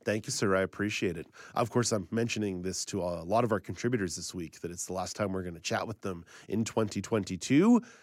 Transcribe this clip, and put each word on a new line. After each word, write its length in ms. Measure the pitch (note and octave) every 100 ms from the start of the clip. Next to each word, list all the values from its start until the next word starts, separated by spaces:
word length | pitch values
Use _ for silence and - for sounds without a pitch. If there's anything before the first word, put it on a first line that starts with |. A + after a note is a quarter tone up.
| -
Thank 220 | G#2+ A#2+
you, 40 |
sir. 240 | - G#2 F#2+
I 60 |
appreciate 560 | F#2+ - G#2 - G2+ E2
it. 80 | - - - -
Of 160 | A#2+
course, 200 | A#2+ A#2
I'm 160 | G#2+ E2+
mentioning 500 | A2+ A#2 A2 G#2 F2+
this 240 | F#2 F2+ -
to 160 | G2+
a 220 | F2 E2+
lot 200 | E2 A2
of 80 | A#2+
our 80 | G#2
contributors 560 | - - A#2+ B2 F#2 F#2
this 160 | E2+ F#2
week, 260 | D#2+ -
that 80 | E2+
it's 160 | F2 -
the 80 |
last 220 | F#2 F#2 -
time 180 | G2+
we're 80 | F#2+
gonna 160 | F2+ E2
chat 280 | - A2 F#2
with 140 | G#2+
them 220 | G2+ F2 E2+ - -
in 180 | A2 A2+
twenty 360 | - G#2+ -
twenty-two, 800 | - A2 F#2+ F#2 - C#3 G#3+ A#3+ - -